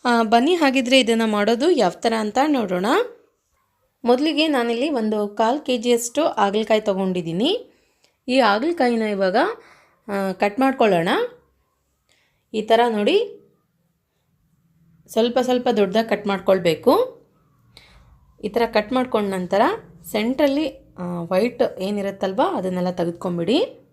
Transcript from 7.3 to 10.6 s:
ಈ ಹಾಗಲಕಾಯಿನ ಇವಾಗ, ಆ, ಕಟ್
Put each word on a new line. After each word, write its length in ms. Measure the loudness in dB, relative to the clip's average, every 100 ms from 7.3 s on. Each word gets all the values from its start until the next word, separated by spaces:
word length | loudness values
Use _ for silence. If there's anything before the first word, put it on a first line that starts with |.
| -2 -2 -2 -6 _ _ _ _ _ -2
ಈ 100 | 2
ಹಾಗಲಕಾಯಿನ 640 | 4 2 -2 0 0 0
ಇವಾಗ, 340 | -2 0 0 2 0 -4 -18 _ _ _ -8
ಆ, 240 | -4 -4
ಕಟ್ 280 | -2 -2 0